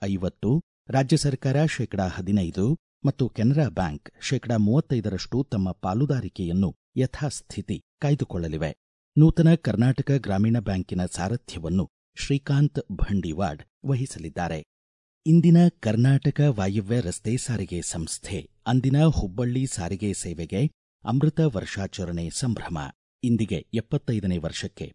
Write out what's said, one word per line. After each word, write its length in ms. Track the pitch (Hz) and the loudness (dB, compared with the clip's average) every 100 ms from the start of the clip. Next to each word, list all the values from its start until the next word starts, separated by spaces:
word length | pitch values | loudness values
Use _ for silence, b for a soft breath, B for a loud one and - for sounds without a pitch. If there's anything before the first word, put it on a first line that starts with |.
ಐವತ್ತು, 580 | 98 98 90 - 101 151 - _ - | -2 -2 -4 -2 0 0 -2 _ -2
ರಾಜ್ಯ 280 | 131 135 156 | 0 2 2
ಸರ್ಕಾರ 480 | 143 131 135 139 156 | 2 -2 0 2 2
ಶೇಕಡಾ 420 | - 117 95 92 | 0 -4 -2 -2
ಹದಿನೈದು 720 | 85 92 104 85 92 107 165 _ _ 139 | -2 0 0 0 0 0 0 _ _ -2
ಮತ್ತು 240 | - 123 | 0 -2
ಕೆನರಾ 400 | - 113 143 131 | 0 2 2 0
ಬ್ಯಾಂಕ್ 420 | - 87 73 - - | 0 -4 -4 -12 -12
ಶೇಕಡಾ 360 | - 131 113 117 | -6 -4 0 2
ಮೂವತ್ತೈದರಷ್ಟು 920 | 104 139 - 127 98 92 - 120 143 | 4 2 2 -2 -2 -4 -4 -4 -2
ತಮ್ಮ 200 | 110 92 | -2 -2
ಪಾಲುದಾರಿಕೆಯನ್ನು 1040 | - 95 104 143 131 98 - 87 90 92 - _ - | -4 -2 0 0 -2 -4 -6 -2 0 0 -2 _ -4
ಯಥಾಸ್ಥಿತಿ 840 | 127 - 147 - - - - 143 - - | -4 -2 -8 -8 -12 -10 -8 -8 -10 -4
ಕಾಯ್ದುಕೊಳ್ಳಲಿವೆ. 720 | 143 147 117 90 82 78 78 - _ _ _ - | 0 0 -2 -4 -4 -4 -6 -8 _ _ _ 6
ನೂತನ 380 | 156 - 160 165 | 6 6 4 4
ಕರ್ನಾಟಕ 560 | 120 104 123 131 127 | 2 2 2 2 0
ಗ್ರಾಮೀಣ 480 | 131 104 98 110 117 | 0 0 0 2 2
ಬ್ಯಾಂಕಿನ 460 | 104 92 87 90 90 | 0 -2 -2 -2 -2
ಸಾರಥ್ಯವನ್ನು 840 | - 92 120 - 90 80 92 82 _ _ - | -2 -4 -4 -8 -10 -2 0 -2 _ _ -10
ಶ್ರೀಕಾಂತ್ 640 | - 143 - 143 147 - - | -2 -2 0 2 2 0 -6
ಭಂಡಿವಾಡ್ 720 | 92 - 101 85 78 95 76 - _ 131 | -2 0 0 -2 -2 -4 -6 -14 _ -4
ವಹಿಸಲಿದ್ದಾರೆ. 760 | 131 131 - 80 82 85 80 - _ _ _ _ _ 156 | -4 -4 -10 -12 -6 -6 -6 -10 _ _ _ _ _ 4
ಇಂದಿನ 320 | 165 165 170 175 - | 6 8 8 6 2
ಕರ್ನಾಟಕ 640 | 110 110 131 139 147 143 147 | -2 2 4 4 2 2 2
ವಾಯವ್ಯ 520 | 104 98 104 98 120 | 2 -2 -2 -2 -2
ರಸ್ತೆ 380 | 87 - 110 120 | -2 -6 -4 -4
ಸಾರಿಗೆ 440 | - 110 92 87 | -2 -4 -4 -6
ಸಂಸ್ಥೆ 680 | 80 82 78 - - 95 - _ - | -6 -6 -8 -8 -8 -10 -10 _ -2
ಅಂದಿನ 360 | 127 131 143 | 0 2 4
ಹುಬ್ಬಳ್ಳಿ 640 | 160 - 101 98 123 127 131 | 4 2 -2 -2 -2 -2 -4
ಸಾರಿಗೆ 460 | - 85 95 104 | -4 -6 -4 -4
ಸೇವೆಗೆ 580 | 92 92 82 82 95 151 _ _ _ - | -4 -6 -8 -6 -2 -2 _ _ _ -2
ಅಮೃತ 340 | 127 151 - | 2 2 2
ವರ್ಷಾಚರಣೆ 880 | 160 101 - - 95 - 87 85 82 | 0 0 -6 -6 -8 -6 -6 -4 -6
ಸಂಭ್ರಮ 480 | - 127 107 - 80 69 - _ _ | -4 -4 -4 -6 -8 -8 -12 _ _
ಇಂದಿಗೆ 440 | 123 113 110 82 - | 0 0 0 -4 -4
ಎಪ್ಪತ್ತೈದನೇ 640 | 117 - 147 - 110 95 87 | -6 -4 -4 -2 -2 0 -2
ವರ್ಷಕ್ಕೆ 560 | 78 - 90 - 73 | -4 -6 -10 -10 -14